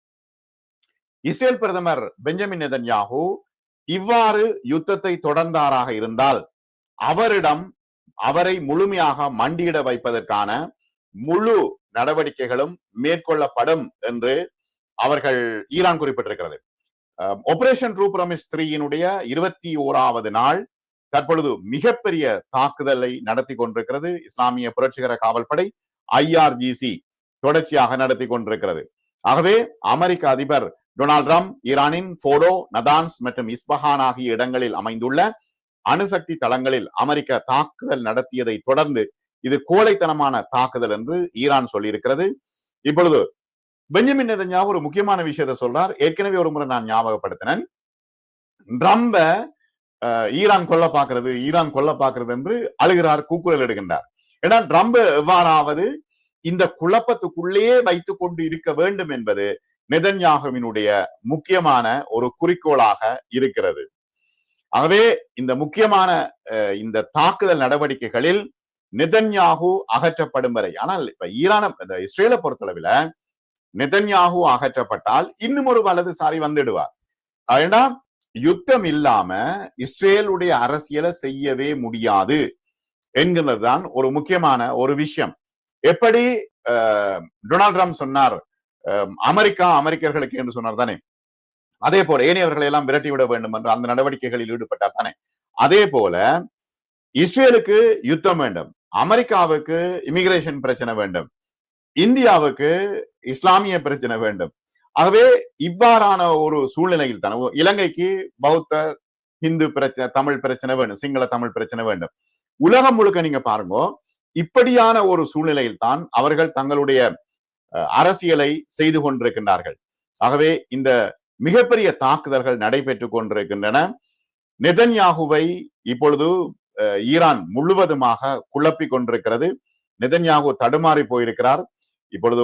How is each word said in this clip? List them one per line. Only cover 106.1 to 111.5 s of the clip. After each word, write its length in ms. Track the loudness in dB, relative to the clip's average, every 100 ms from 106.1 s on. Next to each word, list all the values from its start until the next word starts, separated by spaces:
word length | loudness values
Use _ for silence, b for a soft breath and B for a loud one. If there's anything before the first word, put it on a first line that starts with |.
| 2 2 2
ஒரு 200 | 0 0 -2
சூழ்நிலையில் 520 | -2 0 0 0 -4
தான் 140 | -4 -4 -4
இலங்கைக்கு 560 | 0 2 2 -2 -2 -4 -4 -8 -2
பௌத்த 320 | 2 2 0 -2 -2 -6 _ _ _ _
ஹிந்து 240 | -4 0 0
பிரச்சனை, 340 | 0 -4 -2 -4
தமிழ் 300 | -2 -2 -2
பிரச்சனை 340 | -4 -4 -4 -2
வேண்டும், 240 | -2 -4
சிங்கள 240 | -6 -2 -2
தமிழ் 280 | -4 -6